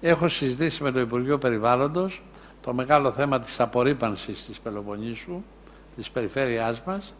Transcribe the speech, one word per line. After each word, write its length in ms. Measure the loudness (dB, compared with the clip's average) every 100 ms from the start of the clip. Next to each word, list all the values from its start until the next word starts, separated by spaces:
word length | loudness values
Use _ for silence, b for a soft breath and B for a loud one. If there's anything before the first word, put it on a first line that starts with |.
Έχω 260 | 4 4 4
συζητήσει 560 | 2 -2 0 -2 0
με 80 | 0
το 80 | 0
Υπουργείο 380 | 0 0 0 2
Περιβάλλοντος 840 | 2 2 4 4 2 0 -2 -4 -16 B B B
το 120 | -6
μεγάλο 380 | -4 4 4 4
θέμα 280 | 2 2 2
της 200 | -2 -2
απορρίπανσης 840 | 0 4 2 2 0 -2 -8 -10 -10
της 140 | -10
Πελοποννήσου, 840 | -8 -8 -6 -6 -6 -8 -8 -10 -10 -20 B B B -14
της 140 | -8
περιφέρειάς 720 | -4 -4 -2 0 0 -2 -4 -6
μας 280 | -8 -8 -18